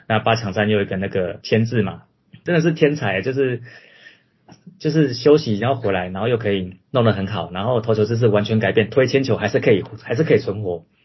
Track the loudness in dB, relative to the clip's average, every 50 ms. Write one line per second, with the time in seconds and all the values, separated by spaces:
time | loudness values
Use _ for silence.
0 | _ -2 -2 0 2 2 0 0 -2 -4 -2 0 0 2 2 0 0 -2 -4 -6
1 | -6 -4 -2 -4 -4 -4 -6 -10 -4 0 2 2 2 2 0 -2 -2 -2 -6 -10
2 | -16 _ _ _ _ _ -20 -12 _ 0 0 2 2 2 2 4 2 2 2 0
3 | -2 -2 -2 -2 -2 -4 -2 -2 -2 -2 -2 -6 -8 -14 -20 -20 -20 -20 _ -20
4 | -20 -20 -20 _ _ _ _ _ _ -20 -20 _ _ -20 -20 _ -6 -2 2 2
5 | 2 2 0 2 4 6 6 6 4 0 -2 -2 0 -2 -2 -2 -2 -2 -2 -2
6 | -4 -4 -6 -4 -2 0 0 0 0 -2 -2 -2 -4 -6 -10 -16 _ _ 0 2
7 | 2 2 2 0 -2 -4 -4 -6 -6 -6 -6 -6 -4 -2 -2 -2 0 0 0 2
8 | 2 0 0 2 2 2 2 2 0 0 0 0 0 2 2 2 0 2 2 0
9 | 2 2 2 0 0 0 -2 -2 -2 -2 -2 0 2 2 2 2 0 -4 -12 -16
10 | -8 -6 -2 -2 2 2 2 2 2 -2 -6 -6 -6 -6 -6 -8 -10 _ _ _